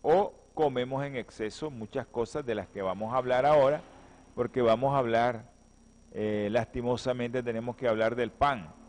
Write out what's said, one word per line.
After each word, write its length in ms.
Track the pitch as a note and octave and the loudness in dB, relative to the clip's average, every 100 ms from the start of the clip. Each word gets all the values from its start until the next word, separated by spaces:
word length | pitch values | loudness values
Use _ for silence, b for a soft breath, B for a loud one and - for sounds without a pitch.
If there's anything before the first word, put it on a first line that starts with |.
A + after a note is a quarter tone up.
O 320 | C#3+ F3 G3+ - - | 4 4 2 -6 -14
comemos 500 | - D3+ B2+ B2+ C3+ C#3+ | -2 0 0 -4 -4 -4
en 100 | C3+ | -8
exceso 560 | G#2 - A2 - D#3 | -10 -8 -8 -6 -10
muchas 340 | B2+ A2 C3+ A#2 | -8 -8 -8 -6
cosas 380 | A#2 A#2 D3+ C3 | -4 -4 -4 -4
de 100 | G#2+ | -6
las 120 | F2+ | -6
que 140 | G2+ | -4
vamos 320 | F#2+ F#2+ A2 | -4 -4 -2
a 40 | C3 | -2
hablar 280 | B2+ B2+ C#3 | 2 2 6
ahora, 360 | D3+ C3+ D3+ - B B B B - | 6 6 2 -6 B B B B -4
porque 260 | A#2+ C3 | -2 2
vamos 320 | A#2 A2+ C3+ | 4 4 2
a 60 | C#3 | 0
hablar, 520 | A#2+ A2+ A#2+ A2+ A#2 _ _ _ - - - | 2 2 2 -2 -12 _ _ _ -20 -20 -14
eh, 380 | - G#2+ G#2 G#2 | -4 -2 0 0
lastimosamente 880 | A#2 A2 B2+ A#2+ A#2+ C3 B2 A#2+ B2+ | 0 -2 -6 -2 -2 -2 -4 -4 -4
tenemos 340 | A#2+ A2+ A#2+ A#2 | -4 -6 -6 -4
que 120 | B2 | -2
hablar 280 | A2 A2+ A#2+ | 2 0 0
del 140 | A#2 | -4
pan. 420 | - C#3+ B2 D#2 - | 0 0 0 -10 -20